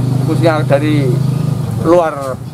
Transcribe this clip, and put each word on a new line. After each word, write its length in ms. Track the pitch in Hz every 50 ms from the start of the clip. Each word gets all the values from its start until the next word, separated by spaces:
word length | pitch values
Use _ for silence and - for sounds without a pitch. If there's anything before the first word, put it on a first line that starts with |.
| 123 - 127 127 127
khususnya 400 | - 156 - - 165 156 151 131
dari 400 | 127 143 139 151 151 151 147 135 127 123 - - - - - - - - - - - - - -
luar 480 | 160 170 175 165 156 147 143 139 131 123 - - -